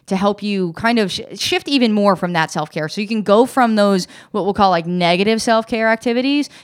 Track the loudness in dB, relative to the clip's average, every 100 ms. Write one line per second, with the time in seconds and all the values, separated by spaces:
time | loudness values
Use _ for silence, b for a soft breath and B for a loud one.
0 | -6 -2 0 -2 -4 -4 -4 -2 0 0
1 | 0 -4 -10 -8 -4 -4 0 0 2 2
2 | 2 2 0 -2 -2 -4 -6 -6 -6 -6
3 | -4 -4 2 4 4 2 0 2 2 2
4 | -2 B B -4 -2 2 2 2 0 0
5 | 2 2 0 0 0 0 0 -2 0 0
6 | -2 -2 0 0 -2 B